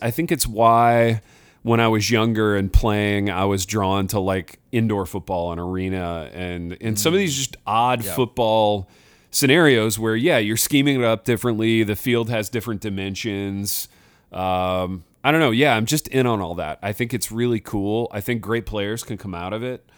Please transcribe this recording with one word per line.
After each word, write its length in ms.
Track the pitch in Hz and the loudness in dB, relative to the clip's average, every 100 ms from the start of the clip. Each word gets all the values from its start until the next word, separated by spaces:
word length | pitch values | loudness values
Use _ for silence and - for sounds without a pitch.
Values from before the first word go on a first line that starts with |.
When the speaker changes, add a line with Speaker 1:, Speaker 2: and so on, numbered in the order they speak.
Speaker 1:
I 80 | 117 | -2
think 220 | 117 170 | -2 -2
it's 160 | 160 - | -2 -2
why 720 | 107 113 117 117 117 117 113 - _ _ _ | 2 6 6 6 6 4 2 -4 _ _ _
when 140 | 110 113 | 0 4
I 80 | 117 | 4
was 240 | 110 98 | 2 2
younger 460 | 113 113 110 107 101 | 2 2 2 2 2
and 160 | 98 | 4
playing, 580 | - 117 104 104 101 101 | 4 4 2 0 0 -2
I 140 | 90 | 0
was 220 | 98 98 92 | 0 0 -2
drawn 420 | 107 95 95 95 | -2 0 0 0
to, 100 | 107 | -2
like, 400 | 95 95 87 - _ | 0 -2 -4 -14 _
indoor 320 | 120 113 104 92 | -2 0 0 -4
football 460 | 101 - 92 87 | -6 -6 -4 -4
and 80 | 85 | -4
arena 680 | 87 92 92 95 90 85 73 | -4 -4 -2 -4 -4 -6 -10
and, 440 | 85 90 87 85 87 | -10 -8 -8 -8 -8
and 180 | 113 107 | -6 -2
some 140 | 160 | 0
of 60 | 180 | 0
these 140 | 190 | 0
Speaker 2:
Mm. 20 | 135 | -2
Speaker 1:
just 200 | 131 - - | -6 -8 -4
odd 380 | 110 123 123 | 0 2 0
Speaker 2:
Yeah. 100 | 104 | -2
Speaker 1:
football 720 | 85 123 - 113 110 107 104 92 _ _ _ _ | -2 -2 0 0 2 2 0 -6 _ _ _ _
scenarios 640 | - 139 156 160 120 110 104 | 0 4 6 6 6 2 0
where, 180 | 110 113 | -2 0
yeah, 220 | 147 139 | 2 2
you're 180 | 104 113 | 2 0
scheming 420 | - 143 139 135 | 0 2 2 2
it 60 | |
up 200 | 117 110 | 2 0
differently. 580 | - 117 123 110 113 113 | 0 0 0 0 2 2
The 100 | 104 | 2
field 360 | 104 - 117 113 | -2 0 0 0
has 180 | 117 107 | -4 -4
different 320 | 120 113 104 | -6 -6 -6
dimensions. 1080 | 107 98 98 95 113 98 98 98 101 - - _ _ _ _ | -6 -6 -6 -6 -6 -4 -4 -4 -4 -6 -8 _ _ _ _
Um, 720 | 90 92 92 92 92 92 92 - _ | -6 -2 0 0 -2 -4 -6 -12 _
I 80 | 131 | 0
don't 100 | 160 | 2
know. 100 | 147 | 4
Yeah, 240 | 113 147 110 | 4 4 2
I'm 100 | 113 | 0
just 220 | 151 - | -2 -2
in 180 | 131 127 | 0 2
on 140 | 113 | 0
all 140 | 85 85 | -2 -6
that. 220 | 76 78 | -8 -6
I 100 | 101 | -6
think 220 | 107 117 | -4 -4
it's 160 | 117 - | -6 -6
really 300 | 110 120 117 | -2 0 -2
cool. 480 | - 107 98 107 120 | -4 -4 -2 -2 -4
I 80 | 104 | -6
think 180 | 101 120 | -4 -4
great 260 | 98 117 - | -2 -4 -4
players 380 | 107 101 113 | -6 -4 -6
can 120 | - 104 | -8 -10
come 160 | 101 | -10
out 180 | 87 90 | -8 -6
of 100 | 107 | -6
it. 220 | 123 127 _ | -6 -10 _